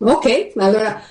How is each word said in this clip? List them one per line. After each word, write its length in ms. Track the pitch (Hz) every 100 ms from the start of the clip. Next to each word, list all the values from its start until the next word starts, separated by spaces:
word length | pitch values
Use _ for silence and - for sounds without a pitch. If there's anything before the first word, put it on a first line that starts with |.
Ok, 260 | 214 302 - 269 415 -
allora, 500 | 196 214 214 202 -